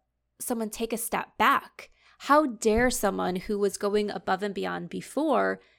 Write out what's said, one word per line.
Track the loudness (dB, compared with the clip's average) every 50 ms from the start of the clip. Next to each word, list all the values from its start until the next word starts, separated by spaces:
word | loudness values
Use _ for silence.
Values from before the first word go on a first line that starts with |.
| _ _ _ _ _ _ _ -12
someone | -6 -6 -4 -4 -4 -6
take | -6 -6 -6 -4 -4
a | -6
step | -6 -4 -4 -6 -6 -6 _ 2
back? | 4 4 4 2 0 -6 _ -20 -20 -20 _ _ _ _ _ -8
How | 2 4 6 6 6
dare | 4 0 0 2 2 4 4 4 4
someone | 2 2 0 0 0 0 -2 -2 -2
who | -4 -4 -4 -2 0
was | 0 0 0 0
going | -2 0 0 0 0 0
above | -4 -6 -2 -2 -2 -2
and | -2 -4 -4
beyond | -4 -4 -4 -4 -6 -8 -8
before | -10 -10 -10 -6 -4 -2 0 2 2 2 2 2 0 -4 _ _ _